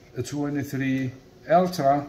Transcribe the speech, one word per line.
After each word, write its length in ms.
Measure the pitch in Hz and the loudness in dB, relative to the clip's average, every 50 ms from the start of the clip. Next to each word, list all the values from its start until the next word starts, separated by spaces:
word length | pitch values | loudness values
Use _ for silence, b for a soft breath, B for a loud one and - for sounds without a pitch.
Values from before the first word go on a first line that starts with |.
| - - - | -20 -16 -10
تwenty-three 920 | 127 117 - 139 147 147 143 143 143 127 - - 131 135 135 131 135 131 127 - - - - - - - - | -8 -8 -6 -6 -6 -4 -4 -4 -4 -6 -6 -6 -4 -2 -2 -2 -2 -2 -6 -8 -10 -18 -20 -20 -20 -2 4
Ultra. 520 | 156 175 185 180 180 - 139 135 143 147 143 | 4 4 4 4 0 2 4 4 4 4 0